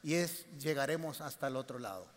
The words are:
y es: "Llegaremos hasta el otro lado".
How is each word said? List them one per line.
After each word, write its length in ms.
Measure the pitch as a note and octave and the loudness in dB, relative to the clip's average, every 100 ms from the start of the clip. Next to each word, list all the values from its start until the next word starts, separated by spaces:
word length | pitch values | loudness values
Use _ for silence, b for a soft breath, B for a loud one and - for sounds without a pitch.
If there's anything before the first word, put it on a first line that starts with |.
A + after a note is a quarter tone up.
y 100 | D3 | 2
es: 320 | E3+ E3+ - - C#3+ | 4 4 0 -10 -4
"Llegaremos 600 | D3+ C#3 C#3 E3 D#3+ C#3 | 0 2 4 2 0 -6
hasta 280 | D3 - C#3 | -6 -2 0
el 80 | C3 | 0
otro 240 | B2+ B2 | -2 -6
lado". 280 | A#2 F#2+ F#2+ | -6 -6 -10